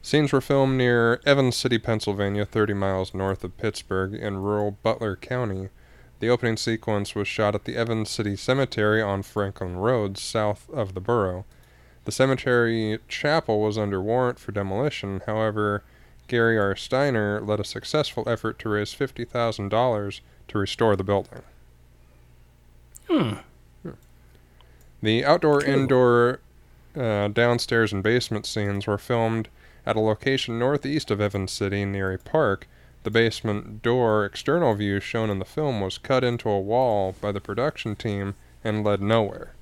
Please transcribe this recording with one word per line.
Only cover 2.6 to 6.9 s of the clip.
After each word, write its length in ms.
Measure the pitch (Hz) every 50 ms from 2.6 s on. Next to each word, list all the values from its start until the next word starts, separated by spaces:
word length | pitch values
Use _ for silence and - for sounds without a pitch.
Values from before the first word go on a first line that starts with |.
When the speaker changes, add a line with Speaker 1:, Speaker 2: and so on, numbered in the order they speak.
| 107 104 101
Speaker 1:
miles 400 | 98 98 98 95 95 92 - -
north 280 | 95 95 98 98 -
of 140 | - 90 -
Pittsburgh 560 | - - 107 101 - - - 98 95 95 95
in 240 | 104 - - 107 98 95
rural 340 | 95 101 104 104 104 104 101 -
Butler 340 | _ 110 113 - 113 107 95
County. 540 | - - - 127 127 123 110 95 95 95 95 _ - - - - - - - - -
The 80 | - 113
opening 300 | 123 120 - 120 110 107
sequence 560 | - - 113 110 - -